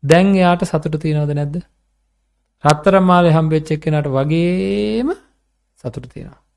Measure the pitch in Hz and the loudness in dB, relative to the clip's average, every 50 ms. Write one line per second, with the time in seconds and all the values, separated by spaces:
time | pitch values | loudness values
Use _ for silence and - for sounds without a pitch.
0 | - 139 160 170 190 196 196 190 180 175 175 175 185 175 - 156 156 160 151 151 | 4 4 4 4 6 4 2 2 2 2 2 0 -2 -4 -4 -6 -4 -4 -6 -4
1 | - 160 151 151 151 147 147 147 147 143 147 175 - _ _ _ _ _ _ _ | -4 -2 -2 -2 -2 -2 -4 -4 -6 -6 -8 -10 -12 _ _ _ _ _ _ _
2 | _ _ _ _ _ _ _ _ _ _ _ _ - 147 151 151 - 196 196 190 | _ _ _ _ _ _ _ _ _ _ _ _ 0 0 0 2 2 2 4 4
3 | 185 185 180 175 175 170 156 160 160 156 156 156 151 - 160 151 - 165 151 151 | 4 4 4 4 4 4 4 2 2 0 -2 -2 -2 -4 -6 -4 -2 -2 -2 -2
4 | 147 147 131 135 139 151 160 165 170 175 180 185 190 196 196 208 208 208 214 226 | -2 -2 -2 -2 -2 0 0 0 0 0 -2 -2 -2 -4 -4 -4 -4 -2 -2 -2
5 | 247 294 381 - _ _ _ _ _ _ _ _ _ _ _ _ _ 127 117 - | -2 -4 -6 -8 _ _ _ _ _ _ _ _ _ _ _ _ _ -12 -12 -12
6 | 123 123 _ - - - - _ _ _ _ | -16 -16 _ -18 -18 -18 -20 _ _ _ _